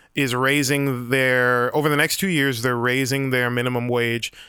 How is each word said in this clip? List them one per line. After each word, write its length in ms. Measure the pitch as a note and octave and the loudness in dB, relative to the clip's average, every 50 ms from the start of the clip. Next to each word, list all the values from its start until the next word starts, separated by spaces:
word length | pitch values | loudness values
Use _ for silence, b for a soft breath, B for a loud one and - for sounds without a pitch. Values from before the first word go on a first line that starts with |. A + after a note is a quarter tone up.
| B B - | B B -4
is 200 | C#3+ C#3 B2 B2 | -2 -2 0 0
raising 760 | B2+ C3 C3+ C#3+ D3 C#3 A#2+ D3 C#3+ C#3 C#3 B2+ B2 B2 A#2 | 0 2 2 2 2 2 0 0 0 0 -2 -2 -4 -2 -2
their, 640 | C3 C3+ C3 C3 B2+ B2+ B2 B2 B2 B2 A#2+ B2 - | 0 2 2 2 2 2 2 2 2 2 0 0 0
over 140 | D3+ C#3+ D#3 | 0 2 2
the 60 | D3 | 2
next 200 | C#3+ D#3 D#3 - | 2 0 0 0
two 100 | - G3 F#3+ | -2 -2 0
years, 320 | F3 D3 C#3 C#3 B2+ A2+ | 0 0 0 0 0 0
they're 140 | A#2 C3 B2 | -2 -2 0
raising 520 | A#2+ A#2 B2 B2 C3+ C3+ B2 C3+ C#3 C#3 C3 | 0 0 0 0 0 0 -2 -2 -2 -2 0
their 180 | B2+ B2+ B2 A#2+ | 0 0 0 0
minimum 380 | B2 B2 A#2+ B2+ B2 A#2+ A#2+ | -2 -2 -2 -2 -2 -2 -2
wage 440 | A#2+ A#2+ A#2+ A#2+ A#2 A#2 A#2 - - B B B | -2 -2 0 0 0 -2 -4 -6 -8 B B B